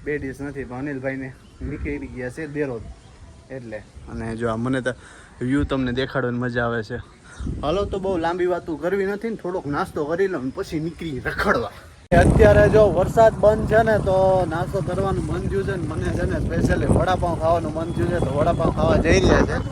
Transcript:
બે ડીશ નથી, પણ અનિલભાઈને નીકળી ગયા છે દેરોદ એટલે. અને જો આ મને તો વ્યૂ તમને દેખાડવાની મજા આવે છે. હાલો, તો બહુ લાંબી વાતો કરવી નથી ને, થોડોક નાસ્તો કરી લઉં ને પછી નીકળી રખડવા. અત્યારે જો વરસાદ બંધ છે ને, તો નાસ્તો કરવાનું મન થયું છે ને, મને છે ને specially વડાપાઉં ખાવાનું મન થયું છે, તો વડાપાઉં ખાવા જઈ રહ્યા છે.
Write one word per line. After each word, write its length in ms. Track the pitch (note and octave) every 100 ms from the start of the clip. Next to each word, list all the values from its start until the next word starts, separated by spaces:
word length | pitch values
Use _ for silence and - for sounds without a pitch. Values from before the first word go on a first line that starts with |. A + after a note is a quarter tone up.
બે 140 | C#3+ D3
ડીશ 220 | C3+ B2
નથી, 240 | C#3+ C#3
પણ 140 | A#2+ B2
અનિલભાઈને 500 | D3 C3+ C3+ C3+ C3 C3 - -
નીકળી 500 | - D3 D#3 C#3+ C3+
ગયા 160 | A#2+ B2
છે 160 | B2+ D#3
દેરોદ 300 | D3 C#3+ A#2 - - - - - - -
એટલે. 320 | C3 A#2 G#2+ - - -
અને 260 | A#2 A2+ A2+
જો 100 | A#2
આ 60 | A2+
મને 260 | B2 C3
તો 100 | B2 A#2+ - - - -
વ્યૂ 240 | B2 C#3+
તમને 280 | C#3+ C3+ B2+
દેખાડવાની 500 | B2 C3+ C#3 B2 A#2+
મજા 200 | B2 A#2+ A#2
આવે 160 | A#2
છે. 180 | G#2+ A2+ - - - - - -
હાલો, 220 | C#3+ F#3 G3+
તો 120 | G3+
બહુ 180 | F#3+ F3+
લાંબી 280 | E3 F3+ F3+
વાતો 300 | F3 F3+ D3
કરવી 300 | E3+ G3 G3
નથી 240 | G3+ A3+
ને, 60 | G#3+
થોડોક 300 | F3+ F#3 C#3+
નાસ્તો 380 | C#3+ F#3 F3+
કરી 240 | D3 E3+ G3
લઉં 160 | E3
ને 80 | C3 F3
પછી 240 | F#3+ D#3+
નીકળી 400 | D#3+ D#3 E3 B2+ C#3+
રખડવા. 460 | - G3+ F3 A2 - - - - F3
અત્યારે 440 | - - G#3+ G#3 G#3
જો 120 | G#3 G#3 E3
વરસાદ 380 | F#3+ A#3 A3+
બંધ 340 | - G#3 A3 G#3+
છે 140 | G#3+
ને, 140 | A3+ G#3
તો 180 | G3 F#3+ F#3+ F#3 F3
નાસ્તો 320 | E3 F#3 G3
કરવાનું 420 | F3 F3+ G3 F#3
મન 240 | D#3 F3 F#3
થયું 160 | G3 G3
છે 80 | F#3+
ને, 80 | -
મને 220 | E3 F3+ E3+
છે 80 | F#3
ને 120 | E3
specially 420 | - E3+ - F3 D#3+
વડાપાઉં 540 | - F3 F3+ F3 D#3+
ખાવાનું 320 | D#3+ E3+ D#3
મન 180 | D#3 E3
થયું 160 | E3+ F3
છે, 80 | F3 -
તો 40 | C#3+
વડાપાઉં 360 | E3 E3 D#3+
ખાવા 220 | - D#3 D3+
જઈ 240 | D#3+ F#3+
રહ્યા 260 | F#3 C#3+ -
છે. 80 | - -